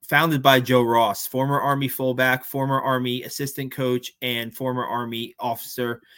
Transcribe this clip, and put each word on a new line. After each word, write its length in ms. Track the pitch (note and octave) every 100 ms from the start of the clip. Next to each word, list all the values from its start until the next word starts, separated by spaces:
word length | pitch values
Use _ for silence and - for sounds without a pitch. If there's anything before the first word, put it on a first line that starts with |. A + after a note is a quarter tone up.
founded 400 | - D3 E3 D3
by 160 | C3+ C3
Joe 240 | B2 B2+
Ross, 460 | A#2 A#2 A2 G2 -
former 320 | C3 C3+ C#3
Army 260 | C#3 C#3 C3+
fullback, 580 | - C3 B2+ B2+ B2+
former 360 | - C#3 C3+ C3+
Army 420 | C3+ B2+ B2 B2
assistant 480 | - - C#3 - C3
coach, 400 | - B2+ B2 - -
and 320 | B2 A#2+ A2+
former 320 | A#2 C3 B2
Army 520 | - A#2 A#2 A#2 A#2 -
officer. 640 | B2 A2+ - - A#2+ A#2+ _